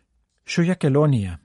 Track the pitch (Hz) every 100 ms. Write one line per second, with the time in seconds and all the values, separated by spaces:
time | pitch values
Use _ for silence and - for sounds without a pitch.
0 | _ _ _ _ - - 170 180 151 135
1 | 151 127 95 85